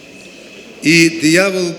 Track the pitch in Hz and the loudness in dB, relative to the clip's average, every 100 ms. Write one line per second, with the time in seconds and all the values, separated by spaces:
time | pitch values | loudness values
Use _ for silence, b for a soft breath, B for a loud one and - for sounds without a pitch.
0 | - - - - - - - - 147 165 | -20 -20 -20 -20 -20 -20 -20 -6 0 2
1 | 165 160 151 175 196 185 175 | 2 0 0 0 0 -4 -8